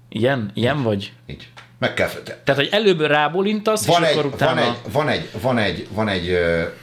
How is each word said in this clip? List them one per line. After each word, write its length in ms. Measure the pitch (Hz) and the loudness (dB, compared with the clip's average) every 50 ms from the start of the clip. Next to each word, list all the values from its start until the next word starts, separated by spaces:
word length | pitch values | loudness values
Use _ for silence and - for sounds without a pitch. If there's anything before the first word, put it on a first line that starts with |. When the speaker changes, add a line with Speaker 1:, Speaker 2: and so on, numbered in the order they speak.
| - - | -16 -8
Speaker 1:
Ilyen? 420 | - 107 113 131 139 123 107 98 - | -2 0 0 2 2 0 -4 -4 -2
Ilyen 220 | 107 113 123 147 | 0 0 0 0
Speaker 2:
Így. 60 | 147 | 0
Speaker 1:
vagy? 300 | 123 113 104 98 101 - - - - | 0 0 0 -2 -4 -8 -14 -18 -18
Speaker 2:
Így. 220 | - 71 - - - - - - - - - | -16 -16 -16 -18 -20 -20 -20 -20 -20 -6 -4
Meg 160 | 127 107 - | -4 -2 0
kell 120 | - 90 85 | 0 -2 -2
fe-, 120 | - - | -4 -8
te- 200 | - - - - - | -12 -14 -14 -4 -2
Speaker 1:
Tehát, 160 | - 135 135 | 0 0 0
hogy 100 | 143 160 | 0 0
előbb 280 | 202 214 226 196 175 156 | 2 2 4 4 4 4
rábólintasz, 840 | 151 143 147 151 147 147 165 190 196 214 214 214 208 220 214 208 104 | 2 2 4 4 2 2 0 0 0 0 0 0 0 0 0 2 2
Speaker 2:
Van 160 | 147 175 170 | 4 4 4
Speaker 1:
és 60 | 165 160 | 4 4
Speaker 2:
egy, 80 | 147 151 | 2 2
Speaker 1:
akkor 140 | 143 139 | 0 -2
utána 280 | 131 - 139 160 160 156 | 0 0 0 2 2 2
Speaker 2:
van 80 | 139 120 | 0 0
egy, 100 | 117 117 - 113 | -2 -4 -6 -4
van 160 | 98 143 151 139 | -2 0 0 0
egy, 220 | 107 90 - - - 104 | 0 -2 -4 -8 -8 -4
van 180 | 107 131 123 117 | -2 0 0 2
egy, 300 | 104 95 82 - - - | 0 0 -2 -4 -8 -6
van 180 | 95 107 110 104 | -4 -2 -2 0
egy, 200 | 98 90 85 90 | -2 -2 -2 0
ö, 340 | 90 87 85 85 85 82 87 87 - - | 0 2 2 2 2 0 -2 -4 -8 -12